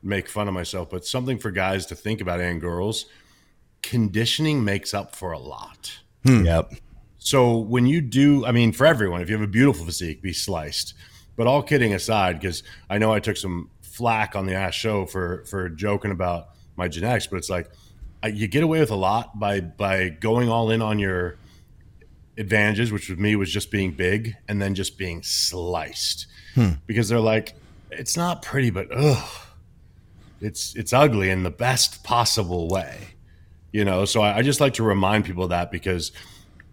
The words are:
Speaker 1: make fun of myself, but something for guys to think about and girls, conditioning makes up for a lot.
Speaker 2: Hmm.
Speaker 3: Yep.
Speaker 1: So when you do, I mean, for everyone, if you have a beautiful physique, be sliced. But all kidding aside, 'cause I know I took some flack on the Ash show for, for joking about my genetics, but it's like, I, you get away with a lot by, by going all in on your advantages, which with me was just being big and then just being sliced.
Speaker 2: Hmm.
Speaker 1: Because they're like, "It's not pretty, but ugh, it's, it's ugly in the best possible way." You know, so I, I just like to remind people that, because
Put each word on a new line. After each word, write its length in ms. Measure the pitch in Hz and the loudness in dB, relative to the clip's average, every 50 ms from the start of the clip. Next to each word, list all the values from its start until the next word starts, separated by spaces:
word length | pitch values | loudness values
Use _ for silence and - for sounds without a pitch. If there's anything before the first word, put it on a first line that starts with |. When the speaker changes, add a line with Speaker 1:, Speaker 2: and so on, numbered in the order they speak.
| - | -4
Speaker 1:
make 260 | 95 101 98 87 - | -2 -2 -2 -2 -4
fun 200 | - 107 104 101 | -4 -4 -2 -2
of 60 | 95 | -2
myself, 340 | 90 87 - - 92 87 80 | -4 -6 -6 -6 -8 -8 -8
but 140 | - 92 - | -10 -10 -8
something 320 | - - 131 123 127 131 113 | -6 -6 -4 -2 -2 -4 -4
for 120 | - 110 | -4 -4
guys 360 | 90 98 92 95 95 98 87 | -2 -2 0 0 0 -2 -4
to 80 | - 90 | -8 -12
think 260 | - - 107 110 98 | -10 -6 -6 -4 -4
about 200 | 104 90 87 87 | -4 -4 -2 -2
and 200 | 90 90 87 82 | -2 -2 -4 -4
girls, 460 | 76 87 85 87 92 107 113 - - - - - _ _ _ _ _ _ _ _ _ _ _ _ - | -4 -4 -4 -2 -2 -2 -4 -4 -8 -10 -18 -20 _ _ _ _ _ _ _ _ _ _ _ _ -10
conditioning 800 | - - 123 113 104 90 107 117 120 - - 156 156 151 139 113 | -4 0 0 0 2 0 0 0 0 0 0 0 0 2 2 0
makes 300 | 101 98 101 - - - | 0 0 -2 -4 -4 -6
up 200 | 101 98 - - | -6 -8 -8 -14
for 180 | - 95 90 82 | -12 -10 -10 -10
a 60 | 73 | -10
lot. 600 | 64 67 69 55 52 - - _ - - - - _ _ _ _ _ | -12 -12 -14 -14 -16 -18 -20 _ -16 -16 -16 -16 _ _ _ _ _
Speaker 2:
Hmm. 180 | 131 131 113 92 | 4 4 6 6
Speaker 3:
Yep. 300 | 85 82 82 80 - - - - - - - - - _ - | 4 4 2 0 -2 -8 -20 -20 -20 -20 -20 -20 -20 _ -10
Speaker 1:
So 400 | - - - 135 123 120 117 117 | -6 0 4 4 4 4 4 0
when 280 | 113 101 117 123 123 | -2 0 2 4 4
you 140 | 127 143 170 | 4 4 2
do, 440 | 147 120 107 131 139 143 147 139 113 | 0 0 4 6 6 6 6 6 4
I 60 | 120 120 | 2 4
mean, 200 | 120 120 113 104 | 4 4 4 4
for 140 | - 131 | 6 6
everyone, 340 | 156 165 113 107 95 85 87 | 6 6 4 2 0 -2 -4
if 80 | 90 90 | -4 -4
you 80 | 107 | -2
have 80 | 107 107 | -2 -2
a 40 | 104 | 0
beautiful 340 | 92 113 131 143 131 - 82 | 4 6 6 6 4 2 -4
physique, 380 | 82 85 - 90 82 78 - - | -8 -8 -6 -6 -8 -8 -8 -8
be 100 | 95 82 | -8 -6
sliced. 600 | - - - 95 82 76 76 73 - - - - - - - - - - - - | -6 -4 -4 -4 -6 -6 -6 -6 -6 -8 -8 -10 -18 -20 -20 -20 -20 -20 -18 -4
But 100 | - 117 | 0 2
all 160 | 120 135 147 139 | 4 4 2 2
kidding 320 | - 147 139 120 110 101 | 2 2 2 4 4 2
aside, 460 | 92 - - 110 104 95 90 87 78 | 0 0 0 2 2 2 2 0 -2
'cause 220 | 78 95 82 - - - - - - - | -4 -6 -6 -6 -10 -14 -20 -20 -8 -4
I 100 | 98 104 | 0 2
know 140 | 110 110 110 | 4 4 2
I 80 | 104 | 2
took 160 | 101 113 101 | 0 -2 -6
some 340 | - - 95 87 87 80 - - - - | -4 -6 -6 -6 -6 -8 -12 -18 -20 -20
flack 520 | - - - 120 117 113 110 107 - - | -20 -12 -4 -2 0 0 0 -2 -2 -2
on 100 | 101 95 | -4 -4
the 80 | 95 92 | -2 -2
Ash 220 | 95 98 92 82 - | -2 -2 -4 -4 -4
show 280 | - 113 107 101 95 | -4 -2 -2 -2 -4
for, 380 | 87 - 95 90 87 90 90 - | -4 -4 -6 -4 -4 -6 -8 -10
for 220 | - - 98 92 90 | -10 -8 -6 -6 -6
joking 420 | 82 78 95 104 101 98 - 104 | -6 -4 -2 -2 -2 -2 -2 -4
about 380 | 98 85 92 90 87 85 80 - - - - - - | -4 -2 -2 -2 -2 -4 -8 -12 -20 -20 -20 -20 -8
my 120 | - 90 90 | -6 -4 -4
genetics, 380 | 76 85 90 113 123 110 - | -4 -4 -2 0 0 -2 -2
but 100 | - - | -4 -8
it's 140 | 92 - - | -8 -6 -4
like, 200 | 95 87 82 - - - - - - - - - - - - | -4 -6 -6 -8 -14 -20 -20 -20 -20 -18 -18 -18 -14 -8 -8
I, 60 | 113 | -6
you 200 | 104 104 110 98 | -4 -4 -4 0
get 140 | - 143 160 | 0 2 2
away 180 | 160 160 160 | 2 4 2
with 100 | 151 - | 2 2
a 60 | 110 | 2
lot 420 | 98 92 92 104 113 120 - - 107 | 0 2 2 2 2 -2 -4 -8 -4
by, 220 | 104 101 101 98 | -2 0 0 -2
by 480 | 90 85 - - 101 98 95 95 92 92 | -4 -6 -6 -2 0 0 2 2 0 -2
going 380 | 78 78 - 110 113 120 123 120 | -4 -4 0 2 2 4 4 2
all 220 | 113 117 117 110 | 2 2 2 2
in 100 | 113 113 113 | 2 2 2
on 160 | 107 107 107 | 0 0 0
your 380 | 101 95 92 90 87 87 87 - - - - - - _ - - - - - - - - - - - _ _ - | 0 0 0 -2 -2 -4 -6 -12 -20 -20 -20 -20 -20 _ -20 -20 -20 -20 -20 -20 -20 -20 -20 -20 -20 _ _ -10
advantages, 540 | 110 95 110 107 104 104 107 101 120 117 104 | -2 2 4 4 4 4 2 2 0 0 -2
which 160 | 101 - - | -4 -6 -6
with 100 | 95 85 | -4 -2
me 180 | 101 107 107 | 2 2 2
was 140 | 104 98 85 82 | 2 0 -2 -2
just 180 | 101 - - | -4 -4 -2
being 220 | - 101 98 92 76 | -2 -2 -2 -2 -2
big 420 | 71 92 90 98 110 113 117 107 - - - | -2 0 0 0 0 -2 -6 -10 -12 -8 -6
and 120 | 104 101 | -4 -2
then 140 | 101 98 98 | -2 -2 -2
just 240 | 92 95 - - - | -2 -4 -6 -6 -8
being 240 | 95 90 85 82 - | -8 -8 -8 -8 -6
sliced. 1040 | - - - - - 87 90 85 87 90 82 80 71 - - - - - - - - - - - - - | -4 -2 -2 -2 -2 -2 -4 -4 -4 -4 -4 -6 -8 -8 -6 -6 -6 -6 -6 -10 -16 -18 -20 -20 -2 2
Speaker 2:
Hmm. 160 | 131 117 98 82 71 - | 4 4 4 2 -2 -4
Speaker 1:
Because 220 | - 110 113 113 98 | -4 -2 -2 0 2
they're 120 | 117 117 | 0 2
like, 340 | 110 110 110 113 110 - - - - - - - - - | 2 4 2 2 0 -4 -14 -20 -20 -20 -20 -20 -20 -18
"It's 260 | - - 131 - - | -14 -10 -6 -6 -2
not 260 | 170 170 175 175 - - | -2 -2 -2 -4 -6 -8
pretty, 280 | - - 139 131 120 | -6 -2 0 0 0
but 180 | 92 95 98 - - | 0 -2 -6 -6 -2
ugh, 340 | 123 143 151 131 95 - - - - - - - - - - - - - - _ - _ - - - - - - - | 2 4 4 4 2 -2 -8 -14 -16 -18 -20 -20 -20 -20 -20 -20 -20 -20 -20 _ -20 _ -20 -20 -20 -20 -20 -16 -8
it's, 340 | - 107 - - - - - | -8 -8 -6 -6 -8 -8 -6
it's 160 | - 107 - 120 | -8 -4 2 6
ugly 380 | 127 147 151 117 104 95 95 | 6 6 6 6 4 2 2
in 120 | 95 92 90 | 2 2 0
the 80 | 87 | -2
best 520 | 73 - - 123 131 123 - - - - - | -2 -2 0 0 2 2 2 0 0 -6 -4
possible 640 | - 120 120 117 113 - - 101 85 90 87 82 82 | 0 2 2 2 2 2 0 -2 -2 -2 -2 -2 -2
way." 300 | 92 95 85 67 67 - - - - - - - - - - - - - - - - | -2 -2 -4 -6 -12 -16 -16 -18 -20 -20 -20 -20 -20 -20 -20 -20 -20 -20 -20 -6 0
You 120 | 107 104 | 0 2
know, 200 | 98 92 92 101 | 2 4 2 2
so 160 | 101 - 113 | 2 4 4
I, 180 | 104 104 101 107 | 4 4 4 4
I 40 | 123 | 2
just 180 | 139 139 - | 2 4 4
like 140 | 147 135 123 | 2 2 2
to 80 | - 113 | 2 2
remind 420 | 110 98 98 95 95 104 107 101 | 2 4 4 4 4 2 2 0
people 240 | 104 92 87 92 90 | 0 -2 -4 -2 0
that, 220 | 87 87 87 85 | 0 -2 -2 -2
because 420 | - 90 - 98 92 87 80 - - - - - - - - - - - - - | -6 -6 -2 -2 -2 -2 -2 -6 -10 -14 -20 -20 -20 -20 -20 -20 -20 -20 -20 -20